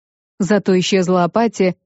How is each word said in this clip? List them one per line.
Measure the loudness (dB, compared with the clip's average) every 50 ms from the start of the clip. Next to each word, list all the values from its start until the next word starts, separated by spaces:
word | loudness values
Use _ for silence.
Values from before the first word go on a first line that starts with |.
| _ _ _ _ _ _ _ -6 -2
Зато | 0 0 0 0 0 0 0
исчезла | 0 0 0 0 0 0 0 0 0
апатия, | 0 0 0 -2 -2 0 0 -2 -2 -2 _ _